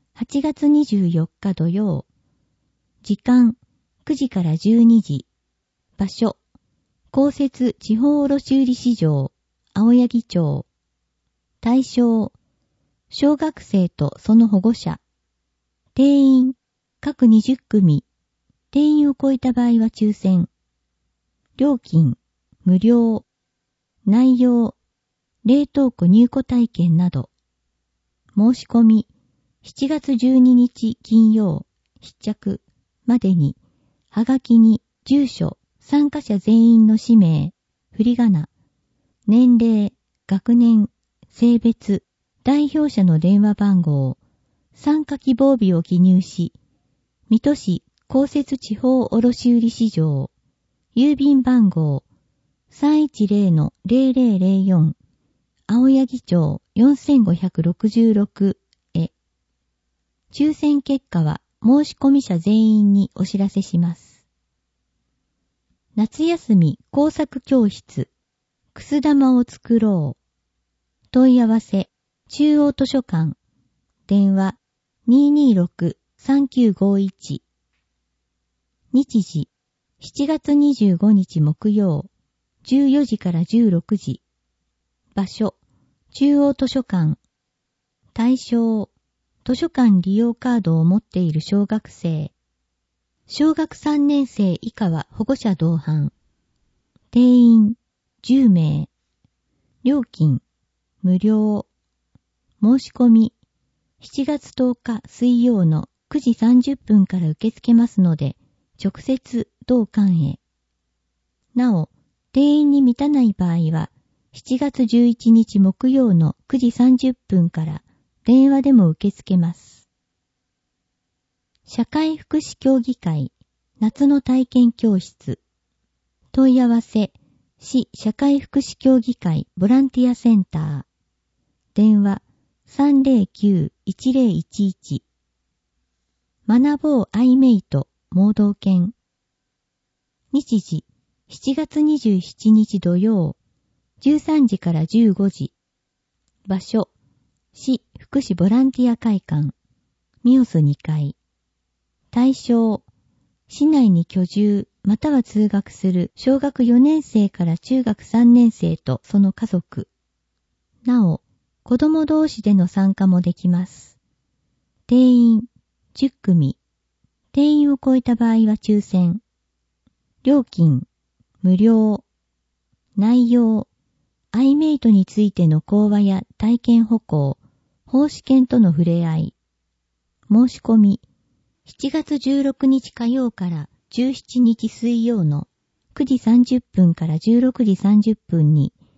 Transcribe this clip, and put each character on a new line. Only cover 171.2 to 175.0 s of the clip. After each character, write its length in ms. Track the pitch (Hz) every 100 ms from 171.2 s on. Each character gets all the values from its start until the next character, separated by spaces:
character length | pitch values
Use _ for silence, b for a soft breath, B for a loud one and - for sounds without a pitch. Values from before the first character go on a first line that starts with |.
| _ _
無 140 | 185 185
料。 480 | 220 226 214 208 _ _ _ _ _ _ _ _ _ -
内 360 | 208 247 233
容、 340 | 240 226 220 - _ _ _ _ _ _
ア 120 | 214
イ 120 | 269
メ 200 | 285 311
イ 40 | 294
ト 120 | 233
に 160 | 202